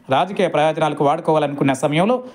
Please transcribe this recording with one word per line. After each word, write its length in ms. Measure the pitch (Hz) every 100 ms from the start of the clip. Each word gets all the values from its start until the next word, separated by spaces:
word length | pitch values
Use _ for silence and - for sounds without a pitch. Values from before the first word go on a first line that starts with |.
| -
రాజకీయ 380 | 135 180 202 175
ప్రయోజనాలకు 580 | 156 156 156 156 143 147
వాడుకోవాలనుకున్న 680 | 165 165 156 143 143 143
సమయంలో 500 | 131 143 151 208 247 -